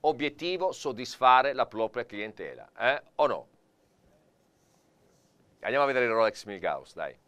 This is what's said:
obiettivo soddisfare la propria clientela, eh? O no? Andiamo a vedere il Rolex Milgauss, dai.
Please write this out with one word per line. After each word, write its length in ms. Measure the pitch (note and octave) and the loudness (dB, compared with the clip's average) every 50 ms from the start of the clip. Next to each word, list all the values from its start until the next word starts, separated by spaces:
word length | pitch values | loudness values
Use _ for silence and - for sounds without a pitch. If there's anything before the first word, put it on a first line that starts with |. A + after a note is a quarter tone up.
| - | 0
obiettivo 680 | D3+ D#3 B2 C#3+ D3 D3 - D3+ F3 F#3 F3+ F3 C#3+ | 0 0 0 -4 -6 -6 -6 -6 -4 -4 -2 -2 -4
soddisfare 800 | B2+ - - D3+ B2+ G#2+ B2+ - - - C3 B2+ B2+ B2+ C3 C#3+ C3 | -4 -4 -6 -6 -6 -6 -10 -12 -6 4 6 8 8 8 6 4 0
la 140 | B2+ A#2+ | 0 -2
propria 400 | - - A2 A2+ A2 - B2 A2+ | -2 0 -2 -2 -2 -2 -6 -8
clientela, 640 | - G#2+ G#2 G#2 G#2+ G#2 - F2 D2 B1+ A#1+ A1 - _ | -6 -6 -8 -8 -8 -8 -10 -12 -12 -12 -14 -20 -20 _
eh? 280 | - G#2 B2 C#3 D3 - _ _ | -2 0 0 0 0 -6 _ _
O 100 | - D3+ | 0 0
no? 200 | C3+ G#2+ D2+ - _ _ _ _ _ _ _ _ _ _ _ _ _ _ _ _ _ _ _ _ _ _ _ _ _ _ _ _ _ _ _ _ _ _ _ _ _ _ _ _ _ _ _ | 0 0 -4 -8 _ _ _ _ _ _ _ _ _ _ _ _ _ _ _ _ _ _ _ _ _ _ _ _ _ _ _ _ _ _ _ _ _ _ _ _ _ _ _ _ _ _ _
Andiamo 240 | - G#2 A#2+ C#3 C#3+ | -6 -2 2 2 2
a 40 | |
vedere 180 | C#3 C3+ B2+ B2 | 2 4 2 2
il 60 | A#2 | 2
Rolex 340 | A2+ A#2 A2+ A2 - - - | 4 4 2 2 0 -4 -12
Milgauss, 500 | G#2+ G2+ F#2 E2 E2+ D#2 C#2+ C2+ - - | -12 -10 -4 -4 -4 -4 -4 -8 -14 -12
dai. 200 | E2+ D#2 C#2+ B1 _ _ | -10 -10 -10 -10 _ _